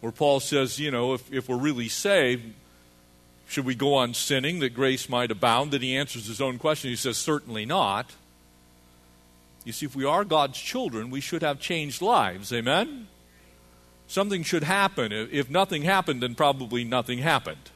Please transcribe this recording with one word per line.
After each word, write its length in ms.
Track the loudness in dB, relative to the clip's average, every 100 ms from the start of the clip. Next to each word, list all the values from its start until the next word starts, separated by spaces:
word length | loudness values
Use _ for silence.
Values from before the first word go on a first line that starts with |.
where 120 | -8
Paul 280 | 0 4 4
says, 380 | 2 0 0 -2
you 120 | -4
know, 240 | 0 0
if, 180 | -2 -4
if 160 | -8 -2
we're 80 | 0
really 320 | 0 -2 -4
saved, 640 | -2 2 4 4 2 -4 -18 -20 -20 _ _ _ _ _ _ -10
should 180 | -4
we 100 | -4
go 200 | 0 2
on 200 | 4 2
sinning 460 | 0 0 0 0 -2
that 140 | -4
grace 340 | 0 0 0 -2
might 220 | -2 0
abound? 400 | 2 4 4 2
Then 120 | -2
he 120 | -2
answers 320 | -2 -4 -8 -10
his 140 | -4
own 180 | -4 -2
question. 320 | -2 0 -2
He 60 | -4
says, 220 | -4 -4
"Certainly 480 | -2 -2 -2 -8 -2
not." 460 | 0 2 0 -4 -14 _ _ _ _ _ _ _ _ _ _ _ _ _ _
You 80 | -12
see, 140 | -8 -8
if 80 |
we 100 | -2 2
are 180 | 2
God's 340 | 4 2 2 -2
children, 520 | -8 -4 -4 -4 -6
we 100 | -8
should 220 | -6 -2
have 180 | 0 -2
changed 400 | -2 -4 -4 -4
lives. 520 | 2 4 4 -2 -6
Amen? 560 | -2 2 2 2 -6 -16 _ _ _ -20 _ -20 -20 _ -20 _
Something 340 | -2 0 0
should 220 | 0 0
happen. 480 | 2 4 4 2 -2
If, 200 | -2 -2
if 180 | -2 0
nothing 320 | 2 2 0
happened, 400 | 2 2 2 -2
then 120 | -2
probably 480 | 2 2 2 -2 -4
nothing 360 | 0 -2 0 -2
happened. 520 | 2 0 0 -12 -16